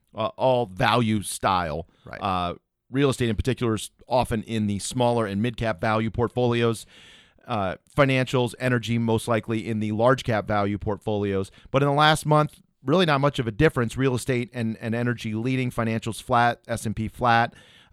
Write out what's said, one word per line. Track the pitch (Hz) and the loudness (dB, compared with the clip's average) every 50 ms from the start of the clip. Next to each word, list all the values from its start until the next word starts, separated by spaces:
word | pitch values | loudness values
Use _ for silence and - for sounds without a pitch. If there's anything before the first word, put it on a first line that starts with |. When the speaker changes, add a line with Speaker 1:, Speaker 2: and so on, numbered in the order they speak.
| _ _ - | _ _ -10
Speaker 1:
Uh, | 104 110 - - - | -8 -8 -8 -4 -2
all | 117 131 127 123 120 | 0 2 2 0 -2
value | 92 92 95 127 107 110 123 120 107 110 104 | -4 -4 0 2 2 4 4 2 2 0 -2
style. | 92 - - - - 110 92 92 87 80 73 80 85 - _ _ _ | -4 -6 -8 -2 0 0 0 0 0 -2 -6 -8 -10 -12 _ _ _
Speaker 2:
Right. | - - - | -16 -10 -6
Speaker 1:
Uh, | 95 98 92 90 87 87 - - _ _ _ _ _ _ | -4 -2 -2 -2 -2 -4 -6 -10 _ _ _ _ _ _
real | 120 135 143 135 | -2 0 2 2
estate | 123 - 127 113 | 2 0 -2 -2
in | 107 | -2
particular | - - 131 120 - 127 117 110 | -2 -2 -2 -2 -2 -2 -2 -2
is | 104 - - - _ - - | -2 -6 -10 -16 _ -8 -2
often | 123 127 113 - 123 110 - | 0 0 0 0 -2 -6 -4
in | - 113 110 107 | -4 -2 -2 -2
the | 101 101 95 | -2 -2 -4
smaller | - - - 127 123 120 120 117 113 | -6 -6 -2 0 0 2 2 0 -2
and | 98 98 98 | -2 -2 -2
mid-cap | 110 123 117 - 117 110 107 85 | -2 -2 -2 -2 -4 -4 -2 -2
value | 120 113 107 110 113 113 | -2 0 0 0 -2 -2
portfolios. | - 123 120 107 - 123 123 120 120 117 117 117 113 - - - - - - - - - - _ _ _ _ | -2 -2 -2 -2 0 0 0 2 2 2 0 0 0 -4 -8 -16 -20 -20 -20 -20 -20 -20 -20 _ _ _ _
Uh, | - 120 104 95 92 80 - _ _ - | -6 -4 -4 -4 -4 -6 -8 _ _ 0
financials, | 151 139 135 131 131 127 - - 127 123 110 - - | 2 2 4 4 2 0 2 2 0 0 0 -2 -2
energy | 127 123 123 120 110 110 117 | 0 0 0 0 0 0 -2
most | 117 117 113 113 110 - 120 | 0 2 2 0 0 0 0
likely | 117 110 - - 113 113 87 110 | -2 -2 0 -2 -4 -4 -4 -4
in | 113 107 | -4 -2
the | 107 107 | -2 -2
large | 107 104 113 127 135 123 - | 0 2 4 4 4 4 2
cap | 131 113 101 92 - | -2 -2 -2 -2 -2
value | 107 104 101 101 104 98 | 0 0 0 0 -2 -4
portfolios. | - 107 101 - - 110 107 101 104 101 98 95 98 - - - - - | -4 -4 -6 -4 -4 -4 -2 -2 0 0 0 -2 -4 -6 -10 -20 -12 -2
But | - 135 | 0 0
in | 139 143 | 2 2
the | 139 | 4
last | 147 151 156 156 - - | 4 4 4 4 2 2
month, | 147 151 151 151 143 - - _ _ _ _ | 2 4 4 4 2 -4 -12 _ _ _ _
really | - 131 151 190 185 | 0 2 2 4 4
not | 156 147 135 | 4 2 2
much | 143 143 - - | 2 2 0 0
of | 120 | -4
a | 113 | -4
difference. | 104 98 156 156 - 135 117 113 - 123 | 2 4 4 4 4 2 -2 -2 -2 0
Real | 131 135 127 | 0 0 0
estate | 117 - - 127 120 123 - - | 0 -2 -2 -2 -2 -2 -4 -6
and, | 123 113 113 110 - | -4 -4 -4 -4 -6
and | 120 113 113 | -6 -4 -2
energy | 117 120 123 120 113 - 113 107 | -2 0 -2 -2 -2 -4 -6 -4
leading, | 110 110 131 131 131 127 123 | -2 -2 -2 -2 -2 -2 -2
financials | - - 113 113 113 110 - 117 104 - | -4 -2 -2 -2 -2 -2 -4 -6 -8 -8
flat, | - - 127 117 120 120 117 - _ | -4 0 2 4 4 4 2 0 _
S | - 117 107 - | -2 -2 -2 -2
and | 117 98 | -4 -4
P | - 110 104 | -4 -4 -6
flat. | - - 123 120 117 117 117 - - - - - - - - _ | -4 0 2 4 4 4 4 2 -2 -12 -20 -20 -20 -20 -20 _